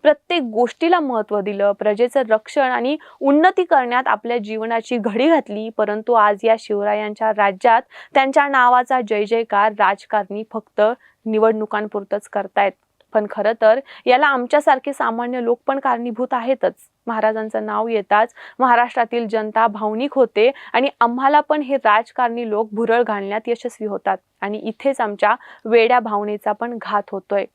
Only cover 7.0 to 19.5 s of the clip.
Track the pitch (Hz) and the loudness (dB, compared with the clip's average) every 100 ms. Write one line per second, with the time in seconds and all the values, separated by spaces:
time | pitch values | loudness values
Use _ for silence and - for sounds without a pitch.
7 | 208 214 220 214 202 190 247 226 - - | -6 -4 -4 0 0 2 2 2 0 -20
8 | - 277 269 285 285 269 247 247 247 262 | -2 0 2 2 2 4 4 4 2 -2
9 | 214 208 208 233 226 202 214 208 190 202 | 0 -2 0 -2 0 0 0 2 0 0
10 | - 214 196 202 220 226 _ - 214 247 | -4 -4 -4 -10 -10 -12 _ 0 0 0
11 | _ _ 220 214 220 220 214 208 214 208 | _ _ -4 2 2 2 -4 -6 -6 -8
12 | 196 208 - 208 190 - 196 - _ _ | -6 -8 -6 -8 -4 -2 -2 -4 _ _
13 | _ 220 208 - 208 226 220 240 - - | _ -4 -4 -2 -2 2 4 4 -2 -8
14 | - 254 285 269 247 294 294 262 285 269 | 0 2 4 0 0 2 2 2 0 -4
15 | 233 226 240 247 233 240 - 269 269 233 | -4 -4 -6 -4 -2 -2 -2 -2 -2 -2
16 | 240 226 254 254 233 269 185 - _ _ | -4 -6 -4 -4 -2 -2 -2 -4 _ _
17 | - 220 220 220 220 220 214 208 226 220 | -8 -2 0 -2 -6 -6 -4 -4 -2 -4
18 | 190 208 240 - - - 254 240 240 - | 2 2 2 -4 -20 -2 2 4 2 -2
19 | 226 240 226 220 214 | -2 -2 -2 -4 -2